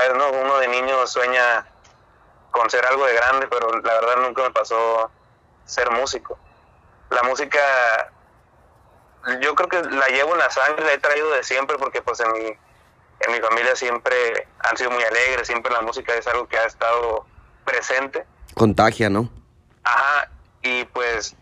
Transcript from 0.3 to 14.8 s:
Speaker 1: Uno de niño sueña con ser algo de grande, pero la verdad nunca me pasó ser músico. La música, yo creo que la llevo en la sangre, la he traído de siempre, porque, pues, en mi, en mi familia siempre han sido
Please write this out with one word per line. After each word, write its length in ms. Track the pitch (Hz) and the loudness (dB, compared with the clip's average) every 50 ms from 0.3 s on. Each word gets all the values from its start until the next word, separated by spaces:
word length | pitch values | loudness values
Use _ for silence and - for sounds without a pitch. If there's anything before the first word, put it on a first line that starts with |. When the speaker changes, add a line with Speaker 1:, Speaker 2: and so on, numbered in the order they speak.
Speaker 1:
Uno 260 | 131 135 131 135 139 135 | 0 0 0 2 2 2
de 80 | 131 | 2
niño 380 | 120 123 127 127 131 135 131 123 | 2 0 -2 0 0 0 0 0
sueña 600 | 117 - 135 123 123 127 127 123 120 117 110 - - - - _ - _ _ _ _ _ _ _ - _ _ _ _ | 0 0 0 0 2 2 2 2 2 2 0 -2 -8 -18 -20 _ -20 _ _ _ _ _ _ _ -20 _ _ _ _
con 180 | - 120 117 110 | -2 0 0 2
ser 160 | - 123 120 | 2 2 2
algo 200 | 127 131 135 139 | 2 2 2 2
de 80 | 131 117 | 2 2
grande, 340 | 117 120 127 131 135 135 | 2 2 2 2 0 0
pero 220 | 127 123 120 117 113 113 110 | -2 -2 -2 0 0 -2 -2
la 120 | 117 117 113 | 0 0 2
verdad 220 | 113 113 120 123 | 2 2 2 2
nunca 260 | 123 127 127 117 131 131 | 2 0 0 -2 -2 -2
me 80 | 127 | 0
pasó 580 | - 113 107 - 117 113 113 113 113 113 113 - - _ _ _ _ _ _ _ _ _ _ | 0 -2 -2 0 -2 0 0 0 0 0 -2 -4 -8 _ _ _ _ _ _ _ _ _ _
ser 240 | - - - 123 123 | -8 -4 -2 0 0
músico. 460 | 117 117 131 139 - 123 - - - - _ - _ _ _ _ _ _ _ - _ _ - - | 0 0 0 -2 -4 -8 -10 -12 -16 -16 _ -20 _ _ _ _ _ _ _ -20 _ _ -8 -2
La 140 | 123 123 120 | 0 0 2
música, 360 | 127 131 127 147 139 - 147 143 139 135 127 123 117 110 117 123 - - _ _ _ _ _ _ _ _ _ _ _ _ _ _ _ _ _ _ _ _ _ - 123 127 127 | 0 0 -2 -2 0 0 2 2 4 4 4 4 2 2 0 -2 -6 -10 _ _ _ _ _ _ _ _ _ _ _ _ _ _ _ _ _ _ _ _ _ -6 -6 -4 0
yo 120 | 135 147 147 | 0 0 2
creo 140 | - 180 175 | 0 0 0
que 120 | 185 180 160 123 | 0 -2 -2 -2
la 180 | 135 135 135 | 0 0 2
llevo 260 | 135 127 135 143 156 175 | 2 2 2 2 2 2
en 60 | 165 | 2
la 100 | 143 127 | 0 0
sangre, 340 | - 135 135 147 151 151 156 | 2 2 2 2 0 0 0
la 80 | 156 139 | 0 0
he 40 | |
traído 340 | 139 - 147 147 147 156 156 | 2 2 0 0 2 0 0
de 120 | 151 127 120 | 0 -2 -2
siempre, 340 | - 131 131 139 143 151 | -2 -2 -2 -2 -2 -4
porque, 240 | 135 135 127 - 120 | -4 -4 -4 -4 -4
pues, 180 | - 123 113 - | -4 -4 -4 -2
en 120 | 120 113 | 0 0
mi, 80 | 113 113 113 | 0 -2 -4
en 840 | 110 107 - _ _ _ _ _ _ _ _ _ _ _ _ - 113 | -6 -10 -12 _ _ _ _ _ _ _ _ _ _ _ _ -2 -2
mi 80 | 117 117 | 0 0
familia 360 | 113 110 113 120 120 127 127 | 0 0 0 2 2 2 0
siempre 720 | 120 131 123 120 117 - 127 127 123 120 117 110 - - - _ - | 0 0 -4 -4 -2 -2 0 2 2 2 0 -2 -4 -6 -8 _ -4
han 180 | - 113 113 | -2 -2 -2
sido 140 | 117 | 0